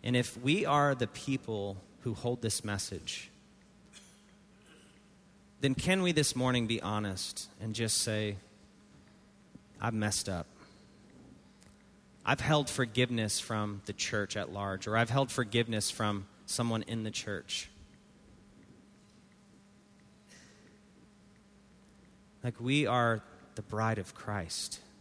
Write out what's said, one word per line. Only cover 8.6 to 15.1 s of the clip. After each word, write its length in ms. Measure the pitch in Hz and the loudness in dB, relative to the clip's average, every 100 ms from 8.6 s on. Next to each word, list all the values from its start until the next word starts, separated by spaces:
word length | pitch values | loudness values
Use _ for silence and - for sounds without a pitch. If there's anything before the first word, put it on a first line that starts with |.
| - - - - - - - - - - - - | -20 -20 -20 -20 -20 -20 -20 -20 -20 -20 -20 -6
"I've 140 | 117 | -2
messed 340 | 113 107 - - | 0 0 0 -2
up. 180 | 87 - - - - - - - - - - - - - - - - - - | -4 -6 -14 -20 -20 -20 -20 -20 -20 -20 -20 -20 -20 -20 -20 -20 -20 -20 -10
I've 160 | - 127 | -2 0
held 280 | - 151 139 | 4 4 2
forgiveness 720 | - 120 110 123 120 107 - | 0 0 2 2 2 0 -2
from 440 | - 110 104 101 - | -2 -2 -2 -4 -8
the 60 | |
church 440 | 104 - 107 101 107 | -6 -2 -2 -2 -4
at 160 | 85 | -6
large, 340 | 98 101 95 - | -4 -4 -4 0
or 100 | 110 | 2
I've 140 | 117 | 4